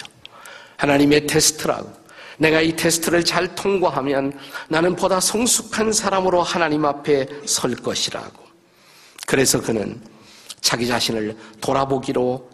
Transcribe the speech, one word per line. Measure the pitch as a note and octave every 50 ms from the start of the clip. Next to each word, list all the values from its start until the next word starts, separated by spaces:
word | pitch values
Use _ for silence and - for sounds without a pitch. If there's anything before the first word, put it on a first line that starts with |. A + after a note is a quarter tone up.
| - - - _ - - - - - - - - - - - -
하나님의 | - C#3+ C#3+ C#3 C#3+ C#3+ D3 D3 D3
테스트라고. | D3 - D#3 D3+ - - - - - C3 G#2+ G2+ G2+ - - - - - - - - - -
내가 | D3+ D#3+ D#3 D#3+
이 | E3 E3 D#3+
테스트를 | E3 - E3+ D#3+ E3 D#3+ - D#3+ E3+ E3+
잘 | - - F3 F3+ F#3 F3+
통과하면 | - - G3 G3 F#3+ E3+ E3+ C#3 D3 C3 C#3+ C#3+ C3+ C3+ C#3 C#3 - - - - - - -
나는 | D#3 D#3 E3 F#3 F#3
보다 | F3+ - F#3 F#3+ F#3
성숙한 | F3+ - - A3 B3 A#3 - - - - - - A3 A3
사람으로 | G#3+ G#3 - G3 F#3+ F#3+ F#3 F#3 F3+ F3 E3+
하나님 | E3 - F#3 E3+ D#3 D3+ D3+ D3+
앞에 | D3 C#3+ C#3+ - - D3 C#3 C3+ C#3 - - -
설 | - - - - C3 A#2+
것이라고. | A2+ - A#2+ G2+ - - - - - - - - - - - _ _ _ _ _ _ _ _ - - - - - - -
그래서 | - - C3+ C3+ B2+ - B2+
그는 | - - A#2 A2 G2 G2 G2+ - - - - - - - - - - - - -
자기 | - - - A#2+ A#2+ A#2+
자신을 | A#2+ A#2 A2+ - A#2 A2+ G#2+ G#2+ G#2+ - - - - -
돌아보기로 | - - C3+ C3+ C#3 C3 C#3 C3 B2 - C3 B2 B2+ B2+ B2+ C3 - -